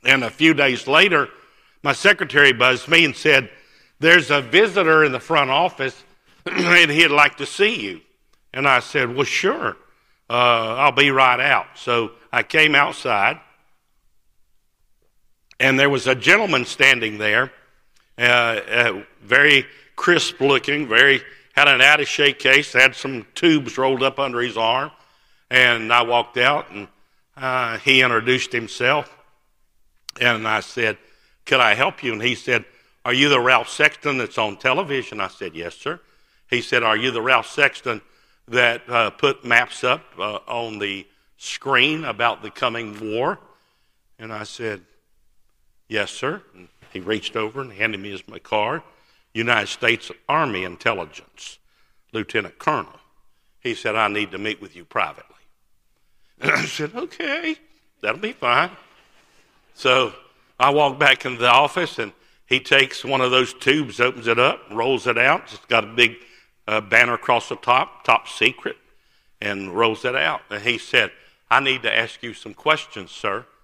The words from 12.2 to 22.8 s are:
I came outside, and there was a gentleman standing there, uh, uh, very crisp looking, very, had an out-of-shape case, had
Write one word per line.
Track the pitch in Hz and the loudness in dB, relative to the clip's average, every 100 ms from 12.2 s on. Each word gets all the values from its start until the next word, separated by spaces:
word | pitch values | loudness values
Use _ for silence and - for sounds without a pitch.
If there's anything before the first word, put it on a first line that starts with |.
| _ | _
I | 120 | -4
came | 107 160 156 | -2 2 4
outside, | 143 143 127 131 104 104 160 _ _ _ _ _ _ _ _ _ _ _ _ _ _ _ _ _ _ _ _ _ _ | 4 2 -2 -2 2 0 -2 _ _ _ _ _ _ _ _ _ _ _ _ _ _ _ _ _ _ _ _ _ _
and | 131 135 | 0 4
there | 143 | 2
was | 135 127 | 2 0
a | |
gentleman | 127 143 202 208 135 120 | 0 4 2 2 -2 -2
standing | - 135 123 113 104 | 2 4 4 0 -2
there, | 107 110 135 - _ _ _ _ _ - | 0 0 -2 -8 _ _ _ _ _ -2
uh, | |
uh, | 120 123 117 110 - 117 117 98 104 _ | 2 4 2 -2 -2 0 0 -2 -12 _
very | 104 127 147 139 127 - _ - | 0 4 6 4 2 -18 _ -4
crisp | - 170 - - | 0 2 0 -2
looking, | 135 135 - 147 139 | 0 0 0 -4 2
very, | 113 135 135 - - _ | 4 6 4 -2 -20 _
had | - 147 | 2 4
an | 131 | 6
out-of-shape | 135 147 143 - 143 - | 6 4 2 0 0 2
case, | 131 135 143 | 4 4 4
had | 127 | 4